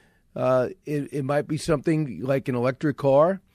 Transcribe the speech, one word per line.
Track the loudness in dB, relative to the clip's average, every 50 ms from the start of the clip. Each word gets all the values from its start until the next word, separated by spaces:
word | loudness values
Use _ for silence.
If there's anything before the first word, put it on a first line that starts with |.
| _ _ _ _ _ _ _
uh, | -2 0 2 2 2 2 0 -4 -8 _
it, | -6 -4 -4 -4 -4 -6
it | -6 -4
might | -2 -2 -2 -2
be | -2 -4 -4
something | -2 -2 -2 0 0 0 0 0 0 -4 -6 -6 -4
like | -2 -2 -2 -2 -2
an | -2
electric | 0 0 -2 -2 -2 -2 -2 -2
car, | 0 2 4 6 6 6 4 2 -2 -8 _